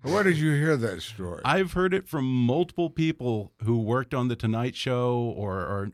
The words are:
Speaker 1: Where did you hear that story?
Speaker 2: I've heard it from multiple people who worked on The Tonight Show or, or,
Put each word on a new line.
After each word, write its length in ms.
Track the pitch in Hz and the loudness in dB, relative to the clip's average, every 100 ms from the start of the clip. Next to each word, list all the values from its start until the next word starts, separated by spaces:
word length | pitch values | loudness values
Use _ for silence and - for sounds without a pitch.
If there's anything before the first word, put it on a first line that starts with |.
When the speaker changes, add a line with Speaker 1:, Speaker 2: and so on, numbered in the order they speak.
Speaker 1:
Where 200 | 131 196 | -2 2
did 140 | 190 160 | 4 4
you 160 | 156 | 2
hear 240 | 143 160 143 | 2 2 2
that 240 | 113 87 | 0 -4
story? 400 | - 107 90 85 131 | -10 -10 -8 -4 0
Speaker 2:
I've 260 | 190 185 | 0 0
heard 220 | 180 185 | 0 0
it 120 | 190 190 | 0 -2
from 200 | 156 131 | -2 0
multiple 640 | 127 120 143 175 - 170 | 2 4 2 0 0 -2
people 640 | 160 160 156 123 110 104 - | 0 0 0 -2 -2 -4 -4
who 160 | 110 117 | 0 2
worked 320 | 107 123 131 | 2 0 0
on 160 | 135 123 | -2 0
The 80 | 117 | 0
Tonight 400 | 113 113 123 - | 0 0 -2 -4
Show 560 | 131 123 123 123 120 | -2 0 2 0 -2
or, 260 | 101 101 95 | -4 -4 -4
or, 300 | 80 101 101 | -4 -4 -4